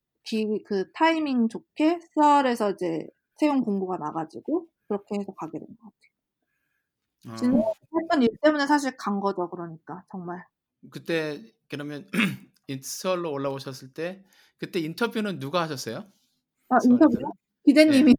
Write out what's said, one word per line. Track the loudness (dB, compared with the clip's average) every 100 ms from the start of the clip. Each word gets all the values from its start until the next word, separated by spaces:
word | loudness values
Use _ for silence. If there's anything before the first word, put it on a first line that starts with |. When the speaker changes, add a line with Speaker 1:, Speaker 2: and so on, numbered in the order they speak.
| _ _
Speaker 1:
기-, | -8 -4 -2 -4 -4
그 | -4 -4
타이밍 | 0 2 2 0 0 0
좋게 | -2 -10 0 0 0 -2
스월에서 | 2 4 6 4 0 -2
이제 | -2 -4 -4 -8 _ _ -2
채용 | 0 2
공고가 | 0 -2 -2 -4
나 | -6
가지고 | -6 -8 -10 -4 -4 -4 _ -8
그렇게 | -8 -4 -8
해서 | -8 -10
가게 | -12 -12
된 | -14
것 | -18
같아요. | -20 -20 _ _ _ _ _ _ _ _ _ _ _ _ -16
Speaker 2:
아. | -4
Speaker 1:
진흥원에서 | 0 2 0 -4 _ -6
했던 | -2 2
일 | 2 2
때문에 | 2 2 2
사실 | 0 0 -6
간 | -6 -4
거죠, | -4 -4 -6
그러니까 | -8 -12 -14 -16 -18 -14
정말. | -14 -12 -14 -16 _ _ _ -20
Speaker 2:
그때 | -14 -6 -4 -4 -8 -14 _ _
그러면 | -10 -10 -12 -8
<clears throat> | -4 -4 -4 -14 _ -12
인-, | -12
스월로 | -10 -8 -4 -4 -4
올라오셨을 | -4 -6 -6 -10 -14 -16
때 | -10 -10 -10 _ _ _ _
그때 | -8 -6
인터뷰는 | -6 -4 -4 -4 -6 -6
누가 | -4 -4
하셨어요? | -4 -6 -8 -10 -12 _ _ _ _ _ 0
Speaker 1:
아 | 2
인터뷰요? | 4 6 6 4
Speaker 2:
스월에서는? | -4 -12 _ _ 4 8 8
예. | 8
<laughs> |
Speaker 1:
기대님이 | 8